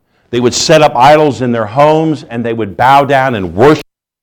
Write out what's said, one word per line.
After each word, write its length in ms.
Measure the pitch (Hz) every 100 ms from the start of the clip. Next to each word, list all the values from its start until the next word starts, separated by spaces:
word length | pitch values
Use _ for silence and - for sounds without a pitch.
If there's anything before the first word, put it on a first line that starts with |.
| _ _ _
They 100 | 120
would 140 | 120
set 260 | - - 156
up 140 | 147
idols 480 | 120 135 156 151 113
in 100 | 127
their 140 | 117 104
homes 580 | 127 151 156 160 139
and 200 | - 117
they 100 | 117
would 200 | 117 104
bow 300 | 90 123 139
down 300 | 135 139 131
and 200 | 110 90
worship 300 | 82 139 156 - _ _ _